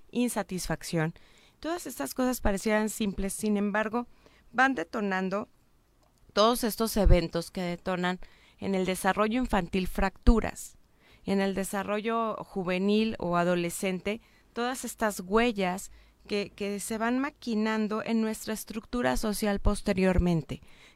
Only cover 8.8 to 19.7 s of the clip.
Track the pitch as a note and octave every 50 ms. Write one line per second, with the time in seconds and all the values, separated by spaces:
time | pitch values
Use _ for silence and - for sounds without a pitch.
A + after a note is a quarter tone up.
8.8 | F#3 F#3 F#3 - - F#3+ F#3 G3+ G#3+ G#3+ A3 B3+ B3+ - A3 G3 F3+ - - F#3
9.8 | F#3 - - G#3 G3 F#3+ - - - - A#3 G#3+ - - - - - - - -
10.8 | _ _ _ _ _ - - - - F#3 G3 G3 G3 G3 F#3+ G3 F#3+ - - G3
11.8 | F#3 F#3+ G#3 G#3+ G3+ A3+ A3+ A#3 A3+ A3 - - - - - G3 F3 F3+ F3+ F#3
12.8 | G3 G3+ G#3 G#3+ A3 A3+ - - - F3 F3 F3 E3+ F3+ F3+ F3 E3+ E3+ - -
13.8 | G3+ F#3+ F#3 F3 - G3+ G#3+ A3+ - _ _ _ _ _ - A#3 A#3+ B3 C4 -
14.8 | - A3+ - - A3+ G#3+ G3+ - F3+ F3+ G3+ A3 A#3+ B3 G#3 G3+ F#3 F3+ F3+ G3
15.8 | - - - - - - _ _ - - G#3 G3+ G3 - - - G3+ G3+ G3+ G3
16.8 | - - A3+ A3+ A3+ A#3 B3 C4 C4+ D4+ - _ - A#3+ A3 G#3+ G#3+ A3 A3 A3
17.8 | G#3+ G3 G#3+ A3 - - A3+ A3+ A3 A3 A3 - - A3 A3 G#3 - - G#3 A3+
18.8 | - - - B3 B3 B3+ B3 - - G#3+ G3+ - A3 G#3 G3+ G3+ - G#3